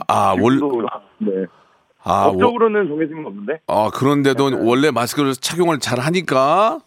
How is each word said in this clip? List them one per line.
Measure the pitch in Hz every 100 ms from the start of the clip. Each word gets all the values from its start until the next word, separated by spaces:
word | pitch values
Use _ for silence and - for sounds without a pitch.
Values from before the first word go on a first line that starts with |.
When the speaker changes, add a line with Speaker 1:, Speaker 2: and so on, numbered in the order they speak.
| -
Speaker 1:
아, | 107 101 92
월-, | 110 135
Speaker 2:
지금도, | 143 123 101 - - _
네. | 208 135 92 - _ _ _ _
Speaker 1:
아, | - 95 98
월-, | 185
Speaker 2:
법적으로는 | 247 240 226 208 185
정해진 | 151 160 160
건 | 143
없는데. | 101 104 160 -
Speaker 1:
아, | 98 107
그런데도 | - 131 143 135 131 139
Speaker 2:
네. | 123
Speaker 1:
원래 | 113 123 151
마스크를 | 117 120 - 139
착용을 | 131 - 160 175 151
잘 | 110 120
하니까 | 135 180 160 131 135 175 220 320